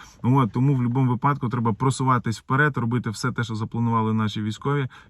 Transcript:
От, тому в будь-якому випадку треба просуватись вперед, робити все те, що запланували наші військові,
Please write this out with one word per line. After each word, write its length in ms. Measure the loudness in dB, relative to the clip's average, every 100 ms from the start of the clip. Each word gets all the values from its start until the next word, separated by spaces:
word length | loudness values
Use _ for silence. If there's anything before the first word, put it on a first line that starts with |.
| -20 -4
От, 300 | 2 2 2
тому 220 | 2 2
в 20 | 2
будь-якому 340 | 0 2 2
випадку 380 | 2 0 0 -2
треба 240 | -2 -2
просуватись 680 | 0 0 0 2 2 0 -6
вперед, 380 | -2 2 2 0
робити 340 | -2 -2 -2
все 220 | -4 -4
те, 120 | -2
що 100 | -4
запланували 580 | -4 -6 -2 0 2 2
наші 300 | 0 0 -2
військові, 460 | -6 -4 -2 -2 -4 -8